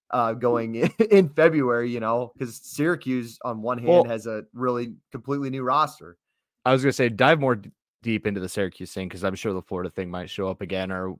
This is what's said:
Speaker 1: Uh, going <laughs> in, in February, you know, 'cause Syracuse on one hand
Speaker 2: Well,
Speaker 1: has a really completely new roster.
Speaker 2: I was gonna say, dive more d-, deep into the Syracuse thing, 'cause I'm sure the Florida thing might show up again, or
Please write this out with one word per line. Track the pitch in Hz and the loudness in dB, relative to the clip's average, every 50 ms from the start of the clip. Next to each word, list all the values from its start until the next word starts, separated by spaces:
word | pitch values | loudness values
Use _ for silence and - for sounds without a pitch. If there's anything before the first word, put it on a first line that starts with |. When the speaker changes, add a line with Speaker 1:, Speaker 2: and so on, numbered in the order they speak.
| _ _ | _ _
Speaker 1:
Uh, | - 127 117 113 113 | 0 0 0 0 0
going | 120 123 120 120 117 113 113 113 | 0 0 2 2 2 -2 -4 -2
<laughs> | |
in, | 113 147 - - - 226 214 | 0 0 0 2 0 4 6
in | 208 196 185 143 | 6 6 6 4
February, | - 156 156 165 160 151 131 123 120 120 120 120 | 4 4 4 4 4 2 2 2 0 0 0 -2
you | 120 120 | -4 -2
know, | 110 110 117 120 123 120 - | -2 0 0 -2 -2 -6 -8
'cause | - 135 117 107 - | -10 -10 -10 -10 -14
Syracuse | - - - 143 147 170 175 147 - 131 131 127 117 117 117 - - | -18 -12 -4 0 0 0 0 -2 -2 -2 -2 -2 -4 -6 -12 -10 -8
on | 123 113 110 | -8 -8 -6
one | 107 120 123 | -4 -4 -4
hand | 120 123 156 | -2 2 6
Speaker 2:
Well, | 175 175 135 | 6 6 6
Speaker 1:
has | 117 113 110 104 | 4 0 -6 -6
a | 113 110 107 - - _ | -6 -8 -8 -10 -12 _
really | 120 127 127 123 120 120 117 - - _ _ - | -4 -2 -2 -2 -2 -4 -6 -10 -16 _ _ -14
completely | 131 - 135 143 143 139 135 | -12 -6 -6 -4 -4 -4 -4
new | 131 135 127 | -6 -4 -2
roster. | 123 139 151 151 143 - - 82 85 87 _ _ _ _ _ _ _ _ _ _ | 0 2 2 0 0 -4 -14 -20 -20 -20 _ _ _ _ _ _ _ _ _ _
Speaker 2:
I | 127 131 | 2 4
was | 131 131 | 4 4
gonna | 143 120 | 2 2
say, | - 127 120 | 2 2 0
dive | 110 98 127 143 165 151 | 4 4 4 4 6 4
more | 139 131 120 | 4 0 0
d-, | 104 98 - - _ _ _ _ _ _ | -2 -4 -12 -20 _ _ _ _ _ _
deep | 117 110 104 - | -2 -2 0 0
into | 107 101 98 | -2 -2 -2
the | 90 92 | -4 -4
Syracuse | - 107 98 90 - - 92 - - | -2 -2 -4 -4 -4 -10 -14 -10 -8
thing, | 101 95 90 | -8 -8 -8
'cause | - 87 92 | -8 -4 -4
I'm | 98 95 | -4 -4
sure | - - 110 95 | -2 -4 -4 -4
the | 92 - | -4 -6
Florida | _ 98 90 90 85 | _ -6 -6 -6 -6
thing | - - 92 87 | -6 -8 -8 -8
might | 87 90 90 92 | -8 -10 -10 -10
show | - - 95 | -8 -6 -6
up | 92 92 - | -6 -6 -8
again, | 101 87 95 92 95 95 | -8 -6 -4 -4 -4 -4
or | 95 92 92 95 92 | -6 -6 -6 -8 -8